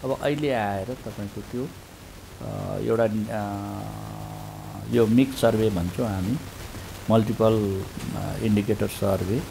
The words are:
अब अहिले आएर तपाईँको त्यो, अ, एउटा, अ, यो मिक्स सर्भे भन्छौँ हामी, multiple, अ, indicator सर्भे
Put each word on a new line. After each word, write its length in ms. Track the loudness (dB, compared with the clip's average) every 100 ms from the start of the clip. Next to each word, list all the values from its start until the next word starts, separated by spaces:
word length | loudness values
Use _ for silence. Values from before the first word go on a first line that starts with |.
अब 160 | -4 -2
अहिले 320 | 0 0 0
आएर 340 | 2 0 0 -4
तपाईँको 540 | -6 -8 -8 -8 -8
त्यो, 260 | -8 -6 -6 -10 -18 -18 -18 -18 -16 -12
अ, 360 | -8 -6 -4 -2
एउटा, 240 | 2 4
अ, 1900 | 4 2 -2 -2 -4 -4 -6 -8 -8 -10 -10 -10 -10 -10 -12 -12 -12 -10 0
यो 140 | 4 6
मिक्स 340 | 8 6 4
सर्भे 280 | 4 6 4
भन्छौँ 380 | 2 -2 0 -2
हामी, 300 | 0 0 -2 -4 -12 -12 -12 -12 -12 2
multiple, 720 | 4 4 4 4 4 2 0 -4 -8 -6 -6
अ, 180 | -4 -2
indicator 440 | 4 4 4 2 0
सर्भे 520 | 0 2 2 2 0 -2